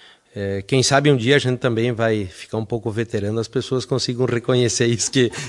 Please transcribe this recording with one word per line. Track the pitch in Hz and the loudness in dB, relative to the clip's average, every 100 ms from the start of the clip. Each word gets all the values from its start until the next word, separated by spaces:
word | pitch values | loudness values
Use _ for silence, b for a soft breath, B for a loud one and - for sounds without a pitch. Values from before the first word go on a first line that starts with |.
| b b _ 101 | b b _ -8
é, | 98 98 98 | -6 -6 -2
quem | 135 | 0
sabe | 123 139 147 | 2 4 4
um | 135 | 2
dia | 113 139 | 4 2
a | |
gente | 127 123 | 2 0
também | 131 113 120 | 0 0 0
vai | 110 113 107 92 | 0 0 0 -4
ficar | - - 110 | -10 -8 -6
um | 110 | -4
pouco | 117 113 | -4 -4
veterano, | 104 113 110 101 113 | -4 -4 -4 -2 -4
as | 110 | -4
pessoas | 131 - 131 - | -4 -2 -4 -2
consigam | 131 - 120 127 | -2 -2 -2 0
reconhecer | 120 - 127 120 - 117 | 0 0 2 2 2 2
isso | 117 - | 2 0
que, | 135 120 B | 2 2 B